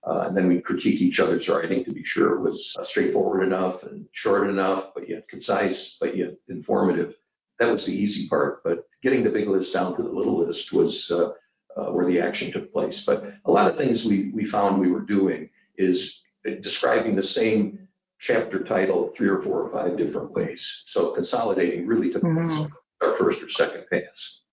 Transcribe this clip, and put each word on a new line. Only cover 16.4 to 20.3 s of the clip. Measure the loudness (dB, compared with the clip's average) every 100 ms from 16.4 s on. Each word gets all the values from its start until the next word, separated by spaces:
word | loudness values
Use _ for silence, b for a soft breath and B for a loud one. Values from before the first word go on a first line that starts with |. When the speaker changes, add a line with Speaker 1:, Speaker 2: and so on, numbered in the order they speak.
| -8 -8
Speaker 1:
describing | -6 -2 2 2 2 0
the |
same | 0 0 2 4 2 -2 -18 _ _ _
chapter | 0 0 0 -4
title | 0 0 2 2 0 0
three | 2
or | 2
four | 0 -2
or | -2
five | -2 -2 0
different | -2 -2 -4